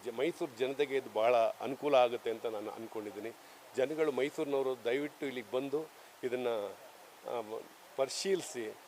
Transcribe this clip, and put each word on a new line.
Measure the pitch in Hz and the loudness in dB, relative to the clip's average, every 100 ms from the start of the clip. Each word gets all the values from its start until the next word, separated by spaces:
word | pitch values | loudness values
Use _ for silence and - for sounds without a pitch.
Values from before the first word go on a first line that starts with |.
ಜ-, | 123 117 | -8 -2
ಮೈಸೂರು | 151 165 165 117 | -2 0 -6 0
ಜನತೆಗೆ | 131 139 143 131 | -2 2 0 0
ಇದು | 120 | 0
ಭಾಳ | 107 113 120 | 2 6 6
ಅನುಕೂಲ | 110 - 120 135 143 | 4 0 -4 -2 4
ಆಗುತ್ತೆ | 135 123 117 117 | 6 6 4 -2
ಅಂತ | 113 117 | -2 -4
ನಾನು | 107 107 | -4 -6
ಅಂದ್ಕೊಂಡಿದ್ದೀನಿ. | 113 113 113 104 101 110 - - - - 131 | -8 -8 -8 -8 -8 -10 -10 -18 -20 -8 0
ಜನಗಳು | 131 156 156 | 0 2 2
ಮೈಸೂರಿನವರು | 127 143 - 147 139 131 127 | 2 0 0 0 2 2 0
ದಯವಿಟ್ಟು | 117 135 147 - 139 | 0 0 -2 -4 -6
ಇಲ್ಲಿಗೆ | 127 117 131 | -6 -4 -2
ಬಂದು | 139 143 156 - - - | 0 -2 -4 -12 -20 -8
ಇದನ್ನು, | 127 123 120 113 101 | -4 -2 0 0 -2
ಆ, | 95 - - - - - 120 107 113 - - - - | -8 -16 -20 -20 -14 -6 -6 -4 -8 -10 -18 -12 -2
ಪರಿಶೀಲಿಸಿ | 135 - 190 185 - 127 107 - | -2 0 0 0 -2 -6 -8 -8